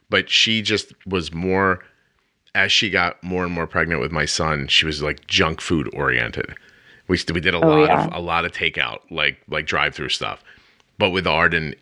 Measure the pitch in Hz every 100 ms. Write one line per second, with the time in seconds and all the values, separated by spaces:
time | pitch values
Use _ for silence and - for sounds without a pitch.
0 | - 98 - - 117 110 101 104 - -
1 | 92 92 80 82 92 95 95 90 - _
2 | _ _ _ _ _ 101 98 - 107 92
3 | 87 - 90 90 87 85 80 87 80 80
4 | 71 80 73 - 80 76 69 - 78 71
5 | 76 - - 98 82 82 - 82 58 -
6 | 67 62 57 - - - - - - -
7 | - 92 - 87 92 87 160 151 113 78
8 | - 82 85 85 85 - 82 82 64 52
9 | - 80 73 69 - 76 76 76 73 -
10 | 67 - 55 - - - _ _ _ -
11 | 101 92 85 78 85 82 78 -